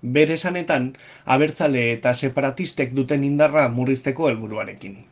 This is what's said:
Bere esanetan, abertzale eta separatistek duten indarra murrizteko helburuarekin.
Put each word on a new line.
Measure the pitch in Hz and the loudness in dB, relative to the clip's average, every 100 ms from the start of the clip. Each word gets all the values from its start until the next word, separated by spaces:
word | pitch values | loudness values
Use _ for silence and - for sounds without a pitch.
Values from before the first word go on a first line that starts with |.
| 120 131 | 0 2
Bere | 156 160 | 4 2
esanetan, | 185 180 170 143 127 135 - - - 131 | -2 -4 0 0 0 -6 -20 -20 0 2
abertzale | 151 151 156 131 117 | 2 2 0 2 0
eta | 117 127 | 0 0
separatistek | 123 139 127 135 135 185 - 127 131 | 0 0 0 -2 -2 -6 -4 -4 -2
duten | 127 147 | 0 0
indarra | 139 143 151 151 135 120 | 0 2 4 4 2 2
murrizteko | 127 131 139 135 160 | 0 0 -2 -2 -2
helburuarekin. | 113 110 107 104 101 98 98 113 | -2 -6 -8 -10 -12 -16 -18 -20